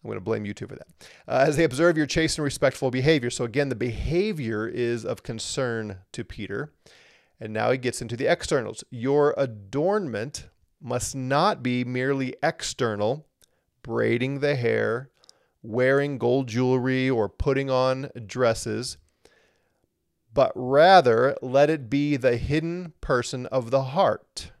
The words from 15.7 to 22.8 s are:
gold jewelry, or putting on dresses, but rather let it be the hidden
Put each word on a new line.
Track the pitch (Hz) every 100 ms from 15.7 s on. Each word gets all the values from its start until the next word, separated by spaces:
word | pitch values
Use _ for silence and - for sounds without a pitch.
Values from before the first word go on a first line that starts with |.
| 113 127 139 143 131
gold | 117 135 131
jewelry, | 113 127 127 127 131 131
or | 120 101
putting | - 147 135 139
on | 127 127 131 135 -
dresses, | 104 123 120 110 117 107 127 - _ _ _ _ _ _ _ _ _ _ _ _ _
but | 127 127
rather | - 127 139 170 190 127 113 131 -
let | 131 135 147
it | 160 117
be | 139 147 143
the | 123 120
hidden | - 151 165 175